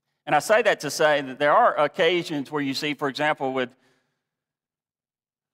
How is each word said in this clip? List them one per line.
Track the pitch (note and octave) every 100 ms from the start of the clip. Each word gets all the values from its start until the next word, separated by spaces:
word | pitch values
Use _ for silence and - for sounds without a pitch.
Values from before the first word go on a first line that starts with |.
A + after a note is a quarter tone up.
| _ _ -
And |
I | D3+
say | - A3
that | A3 D#3+
to | C#3+
say | - D#3 D3
that | C3+ B2+
there | D3
are | F#3+ A#3 B2
occasions | D3+ - E3 F3 E3 D3+ C3
where | D3+
you | C#3
see, | C3 D3+
for | C#3+ C#3+
example, | B2+ D3+ D3 C3+
with | C3 B2 _ _ _ _ _ _ _ _ _ _ _ _ _ _ _ _ _ _